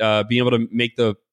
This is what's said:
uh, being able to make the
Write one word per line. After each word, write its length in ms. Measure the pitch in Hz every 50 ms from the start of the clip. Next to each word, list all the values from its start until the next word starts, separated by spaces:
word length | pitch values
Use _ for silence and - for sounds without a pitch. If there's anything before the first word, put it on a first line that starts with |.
uh, 220 | 110 110 107 107 104
being 160 | 107 120 120
able 140 | 123 123 123
to 140 | 117 117 -
make 260 | - 117 120 120 -
the 180 | - 120 113 104 - _ _